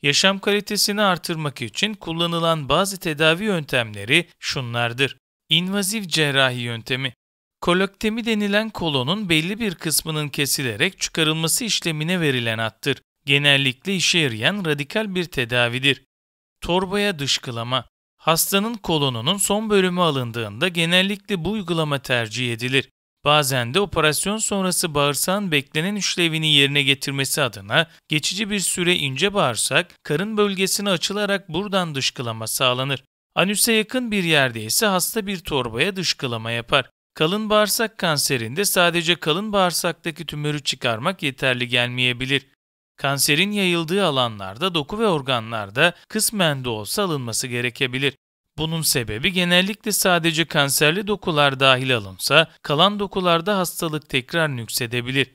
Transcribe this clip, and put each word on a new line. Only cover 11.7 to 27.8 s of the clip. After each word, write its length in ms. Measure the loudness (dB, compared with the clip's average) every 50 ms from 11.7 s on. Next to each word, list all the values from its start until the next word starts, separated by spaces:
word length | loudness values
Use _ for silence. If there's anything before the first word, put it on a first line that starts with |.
| -2 -2 -2 -2 -4 -2 -2 -2 0 0
verilen 380 | 2 2 2 0 0 -2 -2 -2
attır. 440 | -2 -4 -6 _ -4 -4 -4 -4 _ _ _ _ _
Genellikle 720 | 2 2 2 4 4 4 4 4 0 -2 _ _ -4 -2
işe 220 | 0 0 2 2 2
yarayan 460 | 2 2 0 0 0 0 0 0 -2
radikal 500 | -2 -2 -2 -4 -4 -2 -4 -4 -2 -4
bir 100 | -4 -4
tedavidir. 800 | -4 -4 -4 -4 -2 0 0 0 0 0 0 2 2 0 0 _ _ _ _ _ _ _ _ _ _ _ _
Torbaya 580 | -4 -2 0 0 0 0 -2 0 0 0 -2 -2
dışkılama. 680 | -2 -2 -2 -2 -4 -6 -8 -6 -6 -2 -4 -4 -4 _ _ _ _ _ _
Hastanın 580 | _ 0 2 2 2 2 2 2 0 0 0 -4
kolonunun 640 | -6 -2 0 0 2 2 0 -2 -2 -2 -2 0
son 340 | 0 0 0 0 0 0 2
bölümü 300 | 4 4 4 4 2 2
alındığında 680 | 2 2 2 0 -2 -2 -4 -4 -4 -4 -2 -2 -2 0
genellikle 760 | 2 0 0 4 4 4 4 2 0 -4 _ -4 -4 -2 -2
bu 60 | -2
uygulama 480 | -4 -4 -2 -2 0 0 0 0 0 -2
tercih 540 | 0 0 0 0 0 -2 -4 -4 -4 -2 -4
edilir. 360 | -2 -4 0 0 0 0 -2 _ _ _ _ _ _ _
Bazen 500 | 4 4 4 4 2 0 0 0 0 0
de 60 | 0
operasyon 580 | 0 0 0 2 2 2 2 2 -2 -2 -2 -2
sonrası 560 | -2 -2 0 0 0 0 0 0 -2 -2 0
bağırsağın 580 | 2 2 2 2 0 -2 -2 -2 -2 -2 0 0
beklenen 420 | 0 0 _ _ -2 -2 -2 -2
işlevini 580 | -2 -2 -4 0 0 0 0 0 0 2 4 4
yerine 300 | 6 4 4 2 0 2
getirmesi 600 | 2 0 0 -2 -6 -4 -4 -2 -2 0 -2 -2
adına 440 | -2 -2 -8 -10 -2 0 0